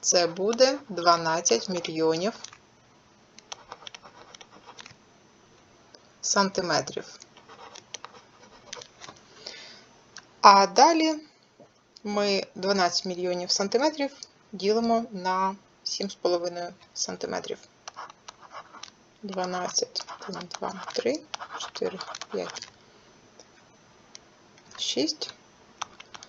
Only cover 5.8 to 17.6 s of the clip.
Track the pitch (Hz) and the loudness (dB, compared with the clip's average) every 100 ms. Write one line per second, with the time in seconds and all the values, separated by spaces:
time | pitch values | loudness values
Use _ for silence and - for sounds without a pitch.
5.8 | _ - - - - 208 196 - 180 147 | _ -20 -20 -10 -2 2 2 0 0 0
6.8 | - - - - - - - - - - | -2 -6 -12 -14 -20 -20 -20 -20 -20 -20
7.8 | - - - - - - - - - - | -20 -18 -18 -20 -20 -20 -20 -20 -18 -16
8.8 | - - - - - - - - - - | -16 -20 -20 -20 -20 -20 -16 -16 -16 -20
9.8 | - - - - - - 214 196 190 185 | -20 -20 -20 -20 -20 8 10 12 10 8
10.8 | 302 330 320 311 - _ _ _ - _ | 8 8 2 0 -6 _ _ _ -20 _
11.8 | _ - 208 208 202 196 - 185 190 196 | _ -14 -6 0 0 0 -2 -4 0 2
12.8 | 175 - 190 175 180 180 180 - 196 233 | 2 0 -4 -4 -4 -4 -2 -2 0 2
13.8 | 302 302 277 - - _ _ 202 196 220 | 2 0 -4 -6 -20 _ _ -4 0 2
14.8 | 233 226 233 196 185 185 190 202 - _ | 2 0 -2 -6 -2 0 0 -2 -12 _
15.8 | - - 202 - 180 175 175 175 175 - | -8 -6 -6 -4 0 0 -2 -6 -10 -12
16.8 | - - - - - - - - | -16 -8 -8 -6 -6 -6 -8 -12